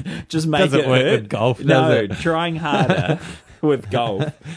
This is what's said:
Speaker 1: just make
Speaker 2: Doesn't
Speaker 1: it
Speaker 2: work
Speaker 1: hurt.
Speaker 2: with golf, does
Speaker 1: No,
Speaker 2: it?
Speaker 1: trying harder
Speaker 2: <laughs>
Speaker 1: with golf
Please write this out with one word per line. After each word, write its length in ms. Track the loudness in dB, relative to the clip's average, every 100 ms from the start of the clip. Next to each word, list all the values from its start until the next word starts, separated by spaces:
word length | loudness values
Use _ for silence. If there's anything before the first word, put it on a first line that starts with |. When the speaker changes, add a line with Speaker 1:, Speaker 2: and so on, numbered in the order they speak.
| -8 -10 -6
Speaker 1:
just 200 | -4 0
make 140 | 2
Speaker 2:
Doesn't 160 | 2 2
Speaker 1:
it 60 | 2
Speaker 2:
work 140 | 2
Speaker 1:
hurt. 180 | 2 0
Speaker 2:
with 80 | -2
golf, 280 | -2 0 0
does 80 | 2
Speaker 1:
No, 240 | 4 4
Speaker 2:
it? 200 | 2 0 -2
Speaker 1:
trying 400 | -2 -2 -2 -4
harder 600 | -2 0 2 2 0 -2 -6 -18
Speaker 2:
<laughs> 200 | -20 -4
Speaker 1:
with 280 | 0 0 -2
golf 440 | -4 -2 -2 -4 -8 -16